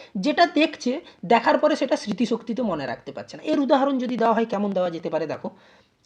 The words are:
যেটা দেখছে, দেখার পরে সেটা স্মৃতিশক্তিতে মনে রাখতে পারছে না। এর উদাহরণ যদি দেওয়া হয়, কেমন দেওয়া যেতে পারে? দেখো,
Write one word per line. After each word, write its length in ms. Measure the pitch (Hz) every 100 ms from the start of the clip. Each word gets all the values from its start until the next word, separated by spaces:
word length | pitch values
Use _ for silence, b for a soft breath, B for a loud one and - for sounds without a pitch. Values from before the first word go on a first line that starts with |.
| B 202
যেটা 280 | 185 254 359
দেখছে, 560 | 294 311 311 247 277 B B 170
দেখার 320 | 233 233 302
পরে 180 | 302 311
সেটা 200 | 269 302
স্মৃতিশক্তিতে 680 | - 208 233 226 - 226
মনে 240 | 233 160 135
রাখতে 260 | 117 -
পারছে 260 | - - -
না। 60 |
এর 160 | 311 302
উদাহরণ 380 | 262 277 277 269
যদি 200 | 247 247
দেওয়া 160 | 226
হয়, 120 | 220 226
কেমন 260 | 202 202
দেওয়া 180 | 185 180
যেতে 200 | 160 165
পারে? 180 | 160 156
দেখো, 220 | 131 - - b b b b